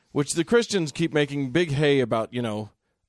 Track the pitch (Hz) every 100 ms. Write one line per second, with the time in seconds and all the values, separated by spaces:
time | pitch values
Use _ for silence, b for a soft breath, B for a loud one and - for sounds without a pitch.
0 | _ 143 143 165 160 240 226 202 156 -
1 | 170 147 143 143 135 139 175 135 151 139
2 | 117 113 110 120 120 107 107 _ _ _